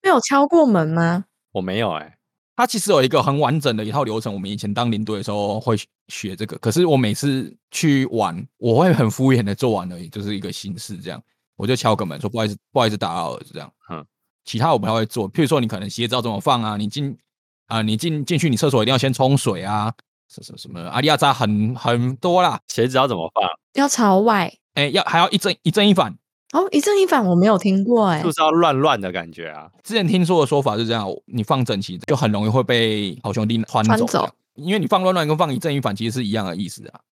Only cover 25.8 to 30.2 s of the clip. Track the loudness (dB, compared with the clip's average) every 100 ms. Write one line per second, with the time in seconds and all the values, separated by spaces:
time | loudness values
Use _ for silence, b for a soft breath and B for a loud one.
25.8 | 4 4 2 -4 _ _ _ -2 2 0
26.8 | 2 2 4 2 4 4 4 4 2 0
27.8 | 2 2 2 0 -2 2 2 4 4 4
28.8 | 2 2 -2 -6 -8 -12 -14 -14 -20 _
29.8 | -4 -2 2 2